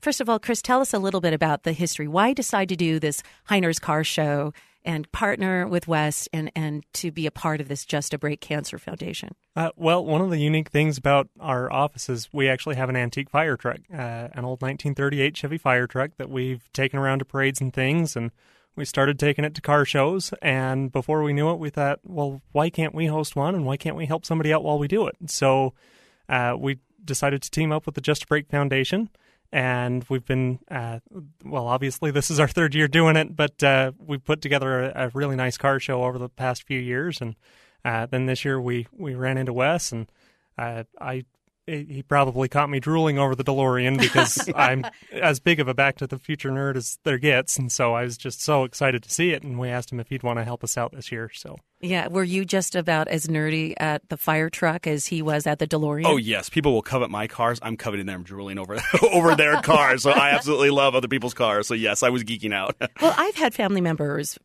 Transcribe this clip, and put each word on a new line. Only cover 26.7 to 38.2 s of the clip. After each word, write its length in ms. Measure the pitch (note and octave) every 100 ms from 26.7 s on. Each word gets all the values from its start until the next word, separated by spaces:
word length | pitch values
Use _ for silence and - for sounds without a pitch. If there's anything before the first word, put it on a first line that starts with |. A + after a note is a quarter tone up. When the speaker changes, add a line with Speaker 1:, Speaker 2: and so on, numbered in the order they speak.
| C3+ _ _
Speaker 2:
decided 380 | F3 C3+ C#3+ C#3
to 80 | -
team 220 | - D#3
up 120 | D3+
with 120 | - D3
the 40 |
Just 220 | C3 D3+
a 40 | -
Break 200 | D3+ D3
Foundation, 640 | C#3+ C#3+ C3+ C3 F#3+ A3+ _ _ _ _
and 540 | D3+ B2+ B2 B2 B2 A#2+
we've 160 | C3+ B2
been, 340 | C3 B2+ B2+ _
uh, 300 | C#3 A#2 A#2 _ G3+ D3 D#3+
well, 220 | C3+ C#3+ A#2+
obviously 440 | B2+ C#3 - D#3
this 180 | C#3+ C3+
is 80 | D3+
our 80 | D3
third 280 | - D#3+
year 120 | D3 D3+
doing 300 | D#3 D#3+ D#3
it, 180 | D#3
but, 260 | D#3+ D3 _
uh, 300 | C#3+ C3+ C3 C3+
we 200 | D#3 C#3+
put 240 | - D#3
together 420 | D3 C#3+ C3+ B2+
a, 220 | C3 - B2+
a 20 |
really 200 | B2+ C#3+ C3
nice 200 | B2+ -
car 240 | C#3 C3+
show 240 | - B2+
over 140 | B2+ B2+
the 100 | B2
past 340 | - C3 B2
few 140 | - C3
years, 420 | B2 B2 E3+ D#3
and, 120 | A#2 A2 _ _ _ _
uh, 200 | B2 A2+ A#2
then 200 | C3